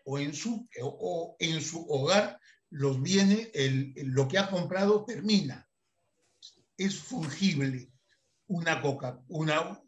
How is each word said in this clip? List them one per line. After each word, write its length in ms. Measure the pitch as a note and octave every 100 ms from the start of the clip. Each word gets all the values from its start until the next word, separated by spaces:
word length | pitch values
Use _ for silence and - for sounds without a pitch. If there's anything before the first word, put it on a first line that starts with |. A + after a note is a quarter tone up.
o 140 | - C#3
en 160 | C#3+
su, 320 | - A3+ A3 - -
o, 40 | B2+
o 500 | - F3+ E3+ - -
en 220 | E3 D#3+
su 240 | - - -
hogar 500 | C#3+ C#3+ G3 G#3 - _ _ _
los 300 | D3+ C#3 C3
bienes, 480 | D3+ G3 G3 G#3 A3+
el, 400 | D3+ C3+ C3+ C3+ -
el, 120 | C3+
lo 180 | C3 C3+
que 100 | F#3+
ha 100 | G3
comprado 540 | F#3 F3 F#3 G3+ G#3
termina. 640 | G#3 F3+ G3+ G#3 C#3+ B2+ - _ _ _ _ _ _ _ - _ _ -
Es 200 | G3 -
fungible. 920 | - B3+ D#3 C#3 G3 D3 C3+ C3 - _ _ _ _ _ -
Una 340 | E3+ E3 D#3+
coca, 400 | C#3+ C3 B2+ B2 -
una, 540 | D#3 D#3 D3+ E3+ G3+